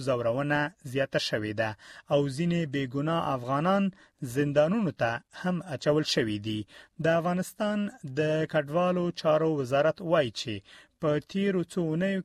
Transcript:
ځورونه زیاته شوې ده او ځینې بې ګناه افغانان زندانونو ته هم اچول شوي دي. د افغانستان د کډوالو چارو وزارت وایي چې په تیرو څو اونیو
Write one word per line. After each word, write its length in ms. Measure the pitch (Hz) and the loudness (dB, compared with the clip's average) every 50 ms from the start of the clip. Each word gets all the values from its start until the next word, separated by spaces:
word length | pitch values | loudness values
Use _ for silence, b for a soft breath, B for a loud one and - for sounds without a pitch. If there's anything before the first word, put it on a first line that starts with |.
| 131 | 0
ځورونه 520 | 131 131 120 117 113 117 135 143 147 147 147 147 147 - _ - 135 | 0 0 2 2 0 0 0 0 0 0 0 0 -2 -6 _ -12 -4
زیاته 260 | 120 135 135 - - 151 | -2 -2 -2 0 0 -2
شوې 340 | - - - 117 107 107 107 107 | -2 -2 -2 -2 -2 -2 -2 -2
ده 100 | 110 107 107 B B B B B B - | -2 -2 -4 B B B B B B 0
او 180 | 156 143 143 143 | 2 2 2 0
ځینې 380 | 131 139 175 170 170 170 165 143 | 0 0 0 0 2 0 0 -2
بې 120 | 127 143 139 127 123 | -2 -4 -4 -4 -4
ګناه 400 | 139 147 160 165 165 - 147 139 | -4 -2 0 -2 -2 -2 -2 -4
افغانان 560 | 127 120 123 139 143 160 185 196 202 196 196 b b b b b _ - 123 117 | -4 -2 -2 0 0 2 2 2 2 2 0 b b b b b _ -10 -4 0
زندانونو 560 | 139 147 147 139 147 151 160 196 233 208 156 | 0 0 2 4 4 4 4 4 2 0 0
ته 300 | - - 127 117 117 113 - _ - - | 0 0 0 -2 -2 -4 -8 _ -14 -6
هم 240 | - 185 180 170 - | -4 -2 -2 -2 -4
اچول 380 | 185 139 120 - 151 147 156 151 | -6 -8 -2 0 2 2 2 2
شوي 340 | - - 165 127 107 107 104 | 0 0 0 0 0 -2 -2
دي. 280 | 104 110 107 107 101 B B B B B _ - | -4 -4 -4 -4 -6 B B B B B _ -2
د 40 | - 160 165 170 | 0 2 2 2
افغانستان 680 | 160 175 175 185 180 - - - 214 208 208 208 208 202 - - - 139 131 147 | 2 0 0 -2 -2 -4 -6 -4 -2 -2 -2 -2 -4 -4 -6 -10 -12 -6 -2 -2
د 20 | 156 156 156 156 160 - | 0 2 2 0 0 0
کډوالو 520 | - 156 143 139 147 175 180 180 180 180 175 175 - - | 0 -2 -2 0 0 0 2 2 2 0 0 -2 -4 0
چارو 340 | - 160 151 156 160 160 156 | 2 2 4 4 4 2 2
وزارت 460 | 143 131 120 135 139 147 160 151 - | 0 0 2 2 4 4 2 2 0
وایي 300 | 190 165 170 165 139 117 | 0 2 2 4 2 2
چې 240 | - - - 120 104 95 B B B B B B _ _ | -2 -6 -6 -6 -8 -8 B B B B B B _ _
په 200 | - 151 147 151 - - | 0 0 0 0 -2 -4
تیرو 320 | - 196 196 202 190 180 165 - | -4 -2 0 0 0 0 -2 -2
څو 80 | - 190 | -2 -2
اونیو 400 | 170 160 156 165 185 196 196 190 | -2 0 0 0 0 0 -2 -2